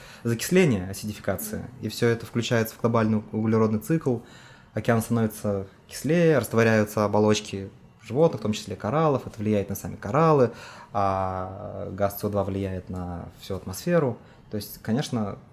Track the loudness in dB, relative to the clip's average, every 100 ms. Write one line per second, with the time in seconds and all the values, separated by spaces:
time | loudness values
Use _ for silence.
0 | -20 -8 -4 -2 2 4 4 2 -2 -8
1 | -10 -8 -6 -6 -6 -8 -10 -8 -8 0
2 | 0 0 -2 -4 0 0 0 -2 0 2
3 | 2 0 -2 -4 2 2 2 0 0 0
4 | 0 -2 -6 -20 -20 -20 -10 -6 0 0
5 | 2 0 0 -2 -4 -4 -4 -14 -18 -8
6 | 0 2 4 4 2 4 4 4 2 2
7 | 2 4 4 4 0 -10 -10 -14 -20 _
8 | -6 2 2 2 -4 -4 -6 -6 -2 2
9 | 2 2 -2 -4 0 2 0 -6 -8 -10
10 | -2 2 6 6 4 0 -18 -20 -6 0
11 | 0 0 -2 -4 -6 -8 -10 -10 -8 -2
12 | -2 0 -2 0 0 -2 -4 -6 -8 -8
13 | -8 -8 -12 -14 -10 -10 -8 -8 0 2
14 | 2 -2 -12 -20 -10 -8 -8 -12 -2 -2
15 | -2 -4 -4 -8 -16